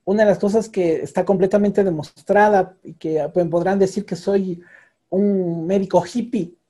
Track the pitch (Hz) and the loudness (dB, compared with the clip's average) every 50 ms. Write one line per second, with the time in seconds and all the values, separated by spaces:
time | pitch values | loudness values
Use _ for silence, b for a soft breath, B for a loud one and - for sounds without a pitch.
0 | _ 180 202 214 214 208 180 - 208 202 208 226 208 - - 190 175 165 160 - | _ -2 0 4 4 4 4 2 2 0 0 0 -2 -2 -2 -2 0 0 0 -2
1 | - - - 185 175 202 196 175 196 190 208 202 208 202 202 208 196 190 165 151 | -4 -4 -4 -2 0 0 2 2 2 2 2 2 2 2 2 0 0 0 -2 -4
2 | - - - - _ - 196 202 208 214 208 190 185 180 - _ - 160 - - | -8 -12 -16 -8 _ 0 4 4 4 6 4 2 2 -2 -6 _ -20 -20 -16 -10
3 | - 160 156 151 143 165 - 180 175 160 165 175 175 185 202 196 196 190 - 208 | -6 -4 -2 -2 -4 -2 -2 -2 0 0 0 0 0 0 0 2 0 0 0 -4
4 | 202 - 185 - - 196 202 196 190 185 170 175 b b b b b b b _ | -8 -8 -10 -6 -2 -2 0 0 -2 -4 -8 -10 b b b b b b b _
5 | _ _ 180 190 208 202 196 190 180 170 170 165 160 175 196 202 196 190 180 175 | _ _ -2 0 0 0 0 0 -2 -2 -4 -4 -4 -2 -2 -2 0 0 0 0
6 | 170 - - 240 - - - 208 165 - - _ _ | 0 -2 -4 -6 -6 -4 -4 -6 -6 -8 -12 _ _